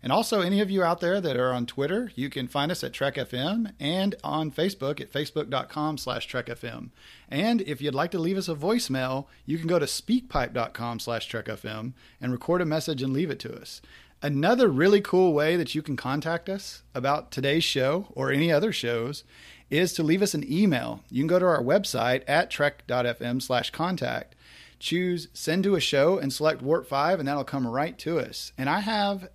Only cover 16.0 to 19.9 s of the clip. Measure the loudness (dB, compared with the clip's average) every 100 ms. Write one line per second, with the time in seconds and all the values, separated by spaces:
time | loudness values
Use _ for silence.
16 | -2 -2 -2 -4 -4 -6 -8 -16 -10 -4
17 | 0 0 -2 -2 2 2 2 2 2 0
18 | -2 -4 0 2 4 4 2 -2 -2 -2
19 | -2 -8 -14 -20 -20 -20 -2 2 2